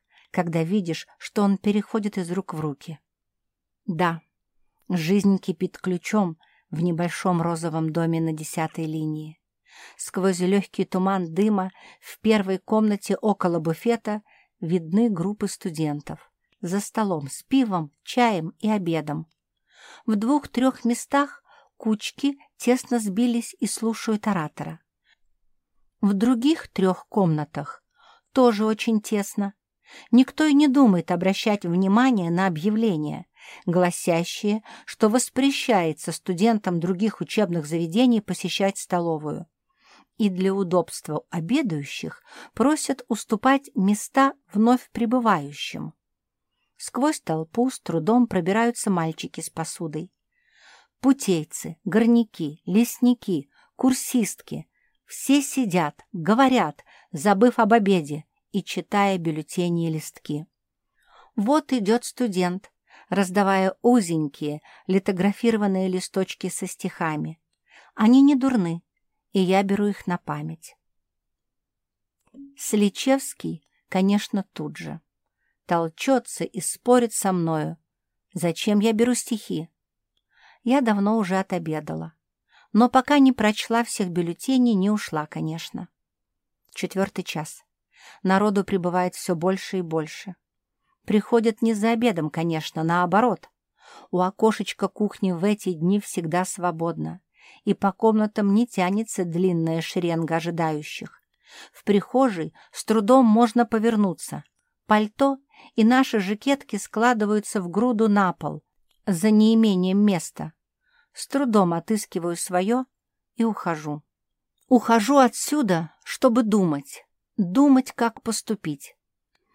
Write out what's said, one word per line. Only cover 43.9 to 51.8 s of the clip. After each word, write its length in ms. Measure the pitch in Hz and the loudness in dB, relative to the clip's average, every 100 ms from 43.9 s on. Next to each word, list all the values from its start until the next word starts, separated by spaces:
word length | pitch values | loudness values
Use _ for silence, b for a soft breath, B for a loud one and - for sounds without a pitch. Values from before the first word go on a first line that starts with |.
| 208 - - 269 277 _ | 0 -2 2 2 0 _
вновь 360 | 202 226 254 - | 0 2 2 -2
прибывающим. 1000 | - 226 254 226 180 143 143 - 160 156 - _ _ _ _ _ _ _ - | -6 -2 0 2 0 -2 -10 -12 -10 -12 -14 _ _ _ _ _ _ _ -18
Сквозь 440 | - - 285 311 | -10 -2 0 0
толпу 500 | - 160 160 - 254 | -4 -4 -4 -2 -2
с 100 | - | -2
трудом 460 | - 165 160 240 240 | -4 -2 2 2 2
пробираются 640 | 190 170 202 233 240 - | 0 0 0 0 -2 -2
мальчики 500 | 185 160 160 139 - | 0 -2 -6 -12 -12
с 80 | - | -12
посудой. 640 | - 160 - 165 151 175 _ _ b b b b b b _ | -8 -10 -8 -8 -8 -12 _ _ b b b b b b _
Путейцы, 800 | 262 269 - 170 151 - 160 165 | 2 2 2 -2 -2 -10 -12 -10